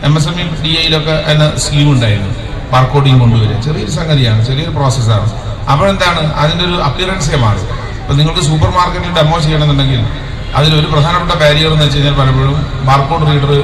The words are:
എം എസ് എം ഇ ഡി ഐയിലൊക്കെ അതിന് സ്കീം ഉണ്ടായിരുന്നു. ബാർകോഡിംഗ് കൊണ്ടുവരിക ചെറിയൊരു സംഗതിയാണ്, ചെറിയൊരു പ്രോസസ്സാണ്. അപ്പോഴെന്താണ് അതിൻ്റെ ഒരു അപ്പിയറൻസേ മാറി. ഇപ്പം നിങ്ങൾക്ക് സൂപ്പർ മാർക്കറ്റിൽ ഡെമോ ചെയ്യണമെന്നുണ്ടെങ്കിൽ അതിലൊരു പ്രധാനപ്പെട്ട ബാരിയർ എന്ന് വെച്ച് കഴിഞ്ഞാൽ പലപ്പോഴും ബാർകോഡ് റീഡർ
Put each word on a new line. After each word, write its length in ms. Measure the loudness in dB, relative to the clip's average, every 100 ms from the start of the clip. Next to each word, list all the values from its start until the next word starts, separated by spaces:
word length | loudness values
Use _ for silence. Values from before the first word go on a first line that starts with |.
| 2
എം 60 | 0
എസ് 100 | 0
എം 60 | -4
ഇ 40 | -6 -4
ഡി 80 | -4 -2
ഐയിലൊക്കെ 340 | 0 -2 0 -2 0
അതിന് 200 | 2 2 0
സ്കീം 220 | -2 2 2
ഉണ്ടായിരുന്നു. 400 | 2 2 0 -2 -6 -8 -8 -2
ബാർകോഡിംഗ് 460 | 0 2 2 4 4
കൊണ്ടുവരിക 380 | 4 4 2 0
ചെറിയൊരു 280 | -2 -4 -4 -4
സംഗതിയാണ്, 420 | 0 2 2 2 0
ചെറിയൊരു 260 | -2 -4 -2
പ്രോസസ്സാണ്. 520 | 0 0 0 2 0 -4 -8 -8 -2
അപ്പോഴെന്താണ് 520 | 2 2 2 0 0 -2 0
അതിൻ്റെ 220 | 0 0 -2
ഒരു 80 | -2 -2
അപ്പിയറൻസേ 500 | -2 -4 -2 -2 0
മാറി. 200 | 0 0 -4 -6 -8 -8
ഇപ്പം 180 | -2 0
നിങ്ങൾക്ക് 220 | 0 0 0
സൂപ്പർ 220 | 2 2 2
മാർക്കറ്റിൽ 360 | 0 -2 -2 0
ഡെമോ 200 | 2 2
ചെയ്യണമെന്നുണ്ടെങ്കിൽ 560 | 0 2 2 2 0 0 -2 -4 -8 -8 -4 0
അതിലൊരു 300 | 2 2 0
പ്രധാനപ്പെട്ട 420 | 0 0 0 -2 0
ബാരിയർ 280 | 2 2 2
എന്ന് 100 | 2
വെച്ച് 120 | 2 2
കഴിഞ്ഞാൽ 180 | 0 2
പലപ്പോഴും 380 | 2 2 0 -2 -4 -4 0
ബാർകോഡ് 360 | 0 0 0 2
റീഡർ 220 | 2 2 0